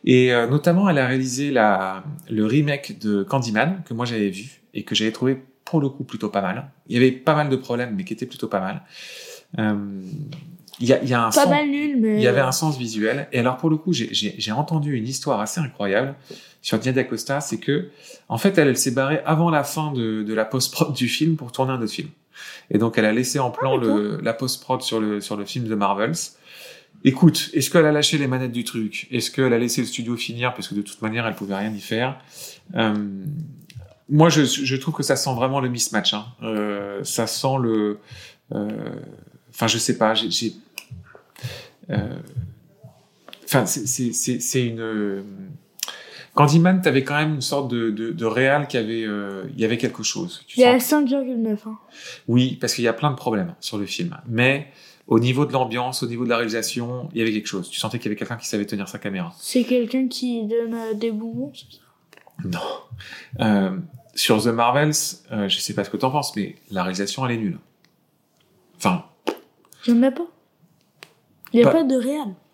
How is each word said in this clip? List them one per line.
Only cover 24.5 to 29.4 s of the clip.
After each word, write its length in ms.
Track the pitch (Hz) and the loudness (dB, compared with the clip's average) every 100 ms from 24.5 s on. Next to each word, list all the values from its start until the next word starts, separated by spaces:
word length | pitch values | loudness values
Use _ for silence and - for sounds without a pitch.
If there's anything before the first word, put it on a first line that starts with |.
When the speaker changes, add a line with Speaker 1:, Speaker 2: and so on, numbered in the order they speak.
| - - 127 | -4 -2 -4
Speaker 1:
sur 180 | - 113 | -2 -2
le, 200 | 107 104 | -2 -2
sur 160 | - 104 | -4 -8
le 80 | |
film 220 | 98 127 113 | -6 -6 -2
de 80 | |
Marvels. 400 | 107 98 98 117 170 - _ - - - - _ - | 0 2 2 0 -2 -6 _ -20 -20 -20 -20 _ 2
Écoute, 460 | 135 131 165 143 - | 2 8 6 6 -2
est-ce 180 | 156 131 | -2 4
qu'elle 160 | 175 151 | 4 6
a 60 | |
lâché 260 | 151 147 156 | 4 2 0
les 80 | 139 | 0
manettes 240 | 127 127 | 0 -2
du 120 | 120 | -4
truc ? 420 | 117 120 107 - - | -4 -4 -4 -6 -6
Est-ce 180 | 123 - | -4 -2
qu'elle 220 | - | 2